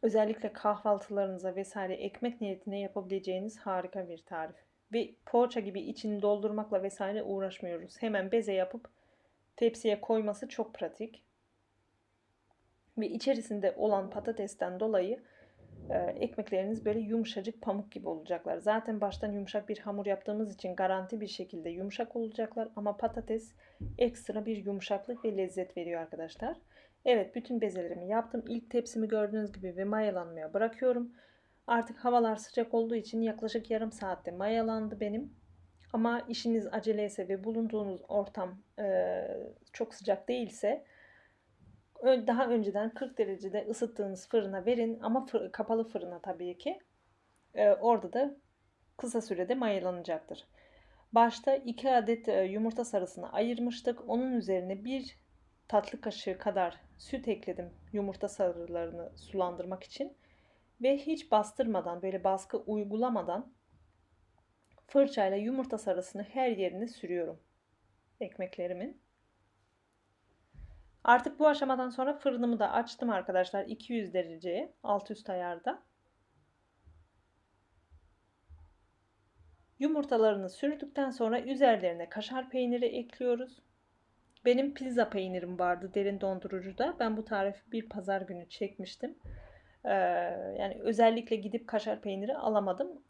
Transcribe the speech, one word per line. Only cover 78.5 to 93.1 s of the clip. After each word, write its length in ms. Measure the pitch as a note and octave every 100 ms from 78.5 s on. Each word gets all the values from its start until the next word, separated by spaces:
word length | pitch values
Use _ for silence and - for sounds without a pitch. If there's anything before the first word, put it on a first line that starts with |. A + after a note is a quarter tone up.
| - - _ _ _ _ _ _ _ - - _ _
Yumurtalarını 720 | C#4+ D#4 C#4+ A#3+ A3 G3+ F#3+
sürdükten 600 | - C#4+ D4 C#4+ - C4+
sonra 320 | B3+ A3+ A#3+
üzerlerine 680 | A#3+ C4+ C4+ A3 F3+ E3+ E3+
kaşar 400 | G#3+ G#3+ B3+ B3+
peyniri 360 | C4 B3 A#3+ A#3+
ekliyoruz. 760 | A#3+ A#3+ - B3 A#3+ B3 - _ _ _ _ _ _ _ _ -
Benim 280 | B3 C#4
pizza 360 | C#4 C4 A#3+ G#3+
peynirim 500 | G3+ F#3 F#3 F3 F3+
vardı 320 | F3+ F3 F#3
derin 280 | G3 G3 G3+
dondurucuda. 720 | G3 F#3+ F#3+ F#3+ F#3 F#3 C4+ E4+
Ben 180 | A3+ G#3+
bu 80 | G#3+
tarifi 460 | G#3+ G3 G3+ _
bir 180 | A3+ A3
pazar 320 | G#3 F#3 G3
günü 280 | F#3 F3 E3+
çekmiştim. 680 | - G3+ - F#3 - B3+ - - - - - _ _ -
Ee, 40 | G3 F3+ F3 F3 F3+ F#3+ G3
yani 180 | G3 A3
özellikle 560 | G#3 A3 A3+ A3+ A#3 A3
gidip 320 | G3+ A3+ A3+
kaşar 340 | A3 A3 G#3+
peyniri 360 | G#3 F#3+ G#3 D4
alamadım. 680 | - G#3+ G3+ F#3 C#4+ D#4 _